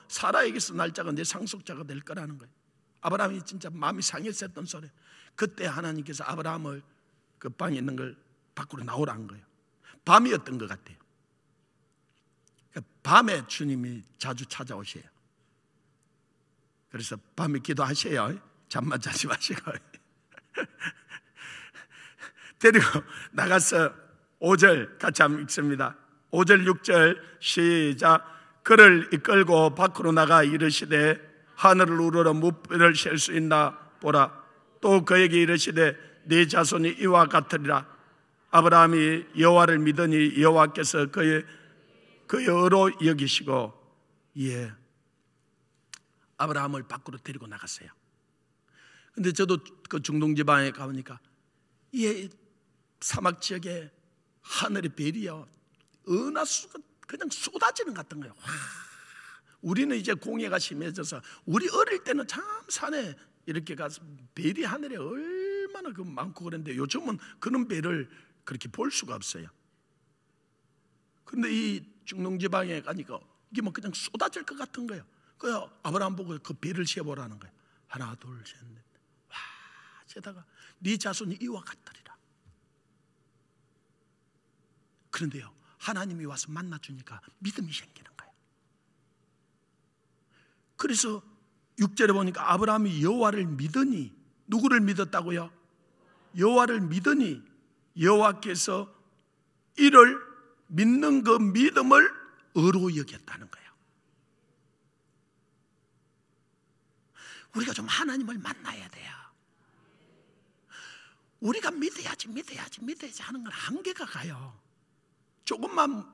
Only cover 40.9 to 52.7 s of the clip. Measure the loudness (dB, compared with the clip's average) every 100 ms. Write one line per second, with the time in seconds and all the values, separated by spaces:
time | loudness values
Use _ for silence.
40.9 | -2 -2 0 0 0 -4 -16 -20 _ _
41.9 | _ _ _ -8 -2 0 2 4 6 4
42.9 | 2 0 0 -2 -4 -2 -4 -4 -10 _
43.9 | _ _ _ _ -8 -6 -6 -10 -14 _
44.9 | _ _ _ _ _ _ _ _ _ _
45.9 | -20 _ _ _ -8 -4 -4 -4 -6 -10
46.9 | -16 -16 -18 -16 -16 -16 -16 -16 -16 -18
47.9 | _ _ _ _ _ _ _ _ _ _
48.9 | _ _ -6 -2 0 0 -2 -6 -20 -12
49.9 | -10 -4 -2 0 0 2 2 2 -6 -12
50.9 | -12 -14 -20 _ _ _ _ _ _ _
51.9 | -4 -4 -4 -10 -18 _ _ _